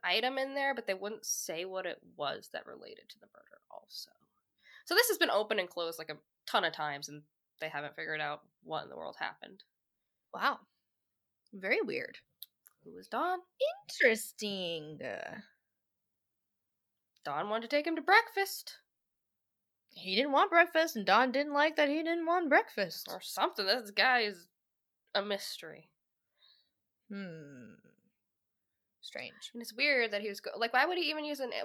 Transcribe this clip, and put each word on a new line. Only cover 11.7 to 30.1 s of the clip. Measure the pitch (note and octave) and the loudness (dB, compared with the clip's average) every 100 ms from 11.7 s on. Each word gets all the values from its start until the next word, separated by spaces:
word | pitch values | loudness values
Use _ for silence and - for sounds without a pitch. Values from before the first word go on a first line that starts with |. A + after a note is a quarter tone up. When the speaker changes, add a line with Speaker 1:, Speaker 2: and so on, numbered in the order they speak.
| G#4 | 0
Speaker 2:
weird. | D4 C3+ - - _ - - _ - _ | 0 -4 -8 -14 _ -20 -20 _ -20 _
Speaker 1:
Who | - | -20
was | F3 F#3+ | -18 -8
Don? | B3 E4+ F#4 - - C#5+ F#5+ G#5 | -4 -2 -4 -8 -4 -4 -4 -8
Speaker 2:
Interesting. | - B3 A3 - - G#3 G3 F3 E3 D3+ D3+ C3 F#2+ - - - _ _ _ _ _ _ _ _ _ _ _ _ _ _ _ _ _ | 4 4 4 -2 -8 -6 -4 -4 -6 -8 -10 -8 -8 -8 -12 -16 _ _ _ _ _ _ _ _ _ _ _ _ _ _ _ _ _
Speaker 1:
Don | D3+ C#3+ G3+ | -6 -2 0
wanted | G#3+ A#3 | -2 0
to | D4 | 0
take | D#4 | 2
him | D#4+ | 0
to | |
breakfast. | D#4+ G#4 A4+ G4 G4 - - - _ _ _ _ _ _ _ _ _ _ _ | 6 6 6 0 -2 -4 -10 -16 _ _ _ _ _ _ _ _ _ _ _
Speaker 2:
He | - F#3 | -12 -2
didn't | G3 C#4+ | 2 4
want | C#4 F#4+ | 4 6
breakfast, | E4+ E4+ D#4+ E4 A3+ | 6 6 6 2 0
and | |
Don | F#3+ G#3 B3+ | 6 6 6
didn't | B3+ D4 | 2 2
like | C#4+ D#4 D4+ | 4 4 4
that | D4 | 4
he | D4+ | 4
didn't | E4 E4+ E4 | 0 0 2
want | F4+ D#4+ | 2 6
breakfast. | D#4 - - F3+ - - | 4 4 -2 -4 -4 -10
Speaker 1:
Or | F#3 | -12
something. | - - F#3+ - F#3+ | -8 0 0 0 0
This | B3 G#3 | 0 0
guy | G3+ B3 B3 | 2 4 4
is | G#3 F3+ E3+ _ _ _ _ _ _ | 2 -4 -16 _ _ _ _ _ _
a | G#3 | -2
mystery. | G3+ G3 - - E3 - - _ _ _ _ _ _ _ _ _ _ _ - | 0 -2 -4 -10 -12 -16 -20 _ _ _ _ _ _ _ _ _ _ _ -14
Speaker 2:
Hmm. | G3+ F#3+ D#3+ C#3+ C3 G#2+ F2+ _ _ _ _ _ _ _ _ _ _ _ _ | -10 -10 -12 -16 -18 -20 -20 _ _ _ _ _ _ _ _ _ _ _ _
Strange. | - - B2+ - - | -14 -12 -12 -14 -16
Speaker 1:
And | A#3 | -14
it's | A#3 | -10
weird | A3 D4 C4+ A3+ | -2 2 2 0